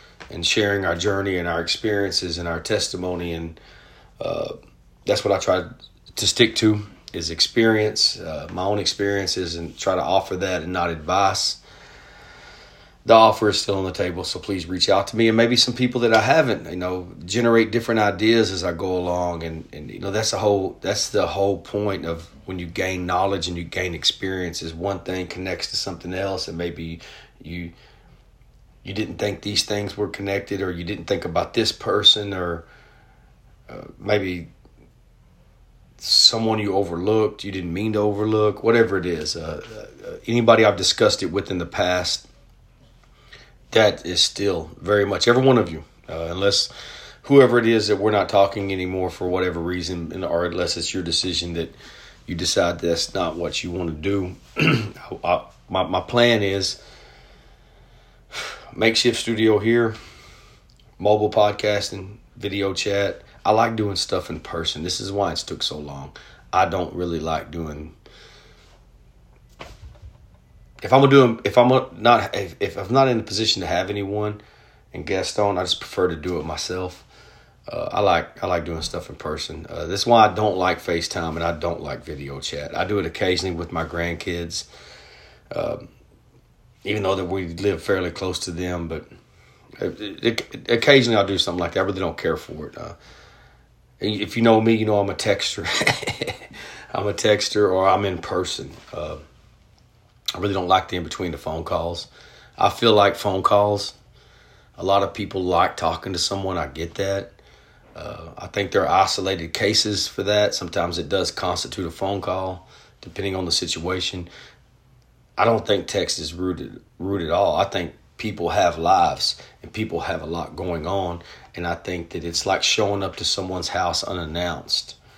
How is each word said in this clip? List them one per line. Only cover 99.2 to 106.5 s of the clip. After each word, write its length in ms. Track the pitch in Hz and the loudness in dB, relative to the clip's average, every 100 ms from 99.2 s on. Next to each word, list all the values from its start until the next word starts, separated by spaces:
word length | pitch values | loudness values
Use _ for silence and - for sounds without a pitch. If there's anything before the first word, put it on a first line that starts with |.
| - _ _ _ _ _ _ _ _ _ - | -16 _ _ _ _ _ _ _ _ _ -10
I 40 | - | -4
really 160 | 101 | -2
don't 140 | 98 90 | 0 2
like 200 | 95 - | 2 2
the 80 | 90 | -6
in-between 360 | 82 - 90 | -6 -6 -6
the 60 | 76 | -6
phone 260 | - 80 | -6 -6
calls. 440 | 80 87 82 85 - - - - - - | -4 -4 -4 -6 -12 -18 -20 -20 -16 0
I 100 | 101 | 0
feel 240 | - 120 | 2 4
like 240 | 104 101 - | 6 6 4
phone 260 | 107 95 | -2 0
calls, 520 | 92 101 104 104 - - _ _ _ - _ _ _ - | 4 4 4 0 -4 -12 _ _ _ -20 _ _ _ -6
a 80 | |
lot 180 | 90 98 | 0 2
of 120 | 95 | 2
people 280 | - 101 95 | -4 -6 -4
like 340 | 90 87 90 - | 0 2 2 2
talking 360 | 85 85 95 | -2 -2 -4
to 60 | 90 | -4
someone. 400 | - 98 95 | -2 -2 -2